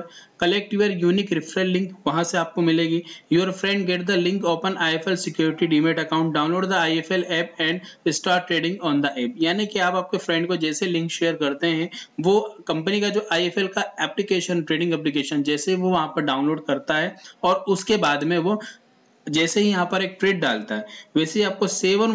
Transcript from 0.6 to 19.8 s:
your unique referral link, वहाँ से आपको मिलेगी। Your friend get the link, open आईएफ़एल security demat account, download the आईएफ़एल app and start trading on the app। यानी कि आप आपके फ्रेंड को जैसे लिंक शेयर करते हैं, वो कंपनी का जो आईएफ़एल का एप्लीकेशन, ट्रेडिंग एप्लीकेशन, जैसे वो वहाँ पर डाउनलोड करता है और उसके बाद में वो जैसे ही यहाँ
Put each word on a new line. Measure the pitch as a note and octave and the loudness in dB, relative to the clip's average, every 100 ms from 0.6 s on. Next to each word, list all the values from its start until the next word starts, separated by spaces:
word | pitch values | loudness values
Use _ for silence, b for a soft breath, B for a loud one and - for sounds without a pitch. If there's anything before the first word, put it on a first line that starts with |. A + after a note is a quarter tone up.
| G3+ G3+ | 0 2
your | G#3 F3+ | 2 2
unique | F3 F#3+ G3 D#3 | 2 2 2 -2
referral | - F#3+ F#3 F3+ | -2 -2 0 0
link, | F#3 - D3 | -2 -4 -2
वहाँ | D#3+ | 0
से | E3+ F3+ | 0 0
आपको | E3 F3+ | -2 0
मिलेगी। | E3+ E3 E3 E3+ B B - | 2 4 2 0 B B 0
Your | E3 F#3 F3+ | 2 2 -2
friend | G3 G3+ F3+ | -2 0 0
get | F3+ F3+ | -2 0
the | F#3+ | 2
link, | F3 G3 E3+ | 2 0 0
open | E3 F#3+ F#3 | 0 -2 -2
आईएफ़एल | E3 D#3+ G3 F#3 | 0 0 0 -2
security | F3+ D#3+ D#3+ D#3 E3 | -2 0 0 2 2
demat | D3+ D#3+ D#3+ D#3 | 4 4 0 0
account, | D#3 E3 D3+ | 0 2 2
download | D#3 F3+ F#3+ | 0 0 0
the | F#3 | 0
आईएफ़एल | D#3+ E3 E3 F#3 F3 E3 | 2 0 0 -2 0 -2
app | E3+ - | -2 -2
and | D#3+ F3+ - - E3+ | -2 -2 -6 -6 -2
start | D3+ F#3+ F3+ F3+ | -2 2 0 2
trading | E3 E3 G3 | 0 0 -2
on | E3 C#3+ C#3+ | 0 0 0
the | C3+ | -2
app। | A#2+ C#3 | -4 0
यानी | D#3+ G3 G#3 | 0 0 -2
कि | G3+ | 0
आप | F3+ F#3 | 0 0
आपके | F3+ F#3 | -2 -2
फ्रेंड | - E3 E3+ | 0 0 0
को | F3+ | -2
जैसे | D#3 D3 F#3+ | -2 -2 -2
लिंक | E3 E3 | -2 -2
शेयर | - E3 D#3 | 0 0 2
करते | C#3+ C#3+ E3+ | -2 0 0
हैं, | D#3+ F3 B B - | 0 -2 B B -2
वो | E3+ G#3 G#3 - - | 2 2 2 -6 -6
कंपनी | D#3+ E3 G#3 | -4 -2 0
का | G#3 | 0
जो | G3+ - | 0 0
आईएफ़एल | E3+ F3 F#3 F#3+ | 0 0 0 -2
का | G#3+ F#3 - | -2 -6 -4
एप्लीकेशन, | D3+ - G3 F#3 E3+ F3 | -4 -4 0 0 0 -2
ट्रेडिंग | D3+ D#3+ F3 | 0 0 0
एप्लीकेशन, | D#3+ D#3 C#3+ C3+ D3 | 0 -2 -2 -2 -2
जैसे | C#3+ D3 F#3+ F#3 | 0 -2 0 0
वो | F#3 | 2
वहाँ | F3+ D#3 | 0 0
पर | E3 | -2
डाउनलोड | D3 C3+ D3 D#3 - | -2 0 0 -2 -2
करता | C#3 - D#3 | -4 0 -2
है | F3 B B - | -2 B B -2
और | F3+ F#3 - | 0 2 0
उसके | F#3 - G#3 | -2 2 2
बाद | D#3 C#3+ | 2 2
में | D3+ E3+ | 0 0
वो | E3+ G#3+ B B _ _ _ _ - | 0 -2 B B _ _ _ _ -4
जैसे | D#3 E3 G#3+ | 0 2 2
ही | G#3 | 2
यहाँ | F#3 | 2